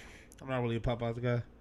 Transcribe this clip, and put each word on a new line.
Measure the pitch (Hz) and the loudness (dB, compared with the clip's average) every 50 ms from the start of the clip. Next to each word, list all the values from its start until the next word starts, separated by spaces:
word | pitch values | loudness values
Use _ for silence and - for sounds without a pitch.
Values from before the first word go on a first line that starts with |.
| - - - - - - - - | -8 -16 -18 -18 -20 -20 -16 -12
I'm | 143 135 | -6 -2
not | 131 127 120 | 0 0 2
really | 117 117 | 2 2
a | 113 | 2
Popeyes | 107 127 120 110 117 117 117 120 | 2 2 0 2 0 -2 -2 0
guy. | 120 123 120 120 113 - - - | 2 4 4 2 2 -2 -10 -20